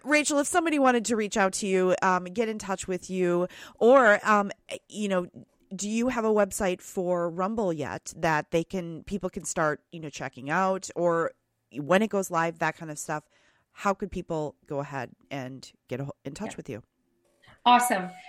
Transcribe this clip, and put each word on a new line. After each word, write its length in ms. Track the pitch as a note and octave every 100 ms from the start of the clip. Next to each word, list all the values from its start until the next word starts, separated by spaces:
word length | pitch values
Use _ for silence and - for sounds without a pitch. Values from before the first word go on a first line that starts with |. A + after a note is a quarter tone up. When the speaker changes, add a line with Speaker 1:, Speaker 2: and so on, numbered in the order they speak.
Speaker 1:
Rachel, 340 | B3 D4+ D4 D4
if 80 | C#4+
somebody 320 | F4+ E4 D4+
wanted 280 | C4 B3 G#3
to 100 | A3+
reach 200 | G#3+ A3+
out 180 | F#3+
to 120 | - G3+
you, 280 | F#3+ F#3 F3+
um, 220 | F#3+ F#3
get 240 | F3+ F3+ A3+
in 100 | G#3+
touch 280 | G3 F#3+ -
with 240 | F#3 -
you, 380 | F#3 F3+ F3 F3+ - - -
or, 420 | A3 C4+ A#3 G#3 G#3
um, 220 | G#3 G3+ - -
eh, 80 | G3+ _
you 200 | G3 G#3
know, 180 | F#3+ F3+ - B2 _ -
do 140 | F#3+ G3+
you 200 | A3 A#3+
have 160 | A#3
a 80 | A3
website 480 | G#3+ G3+ - G3 F#3
for 480 | - - F3 F3+ E3+
Rumble 440 | E3 F#3+ A3+ G3
yet 400 | E3 B2+ G#2+ - -
that 360 | E3 D#3 D3+
they 100 | E3+
can, 400 | E3 F#3+ E3+ D#3+
people 240 | - G3+ F#3
can 160 | -
start, 360 | E3 - D#3 C#3+ _
you 100 | E3+
know, 80 | D#3
checking 400 | - C3+ - C3
out, 380 | E3 F#3+ F#3+ -
or 380 | - F3 E3 D#3+ - _ _ _ A#2+
when 260 | D3 F#3
it 80 | A3
goes 200 | G3+ F#3+
live, 300 | E3+ E3 E3+
that 160 | D#3+ D#3
kind 140 | E3
of 80 | D3+
stuff? 260 | - D3+ - _ _ _ _
How 200 | - G3+
could 200 | G3 G3+
people 420 | F3+ E3+ D#3+ D3+ - -
go 120 | C#3+
ahead 320 | C#3+ C#3 A#2+ - -
and 400 | C#3 B2+ C3+ - - -
get 120 | B2
a, 60 | C#3 -
in 100 | -
touch 160 | C#3+ G#3
Speaker 2:
Yeah. 40 | -
Speaker 1:
with 120 | -
you? 140 | G#2+ - _ _ _ _ _ - - A#3+
Speaker 2:
Awesome. 440 | B3 A#3+ G3+ F3+ -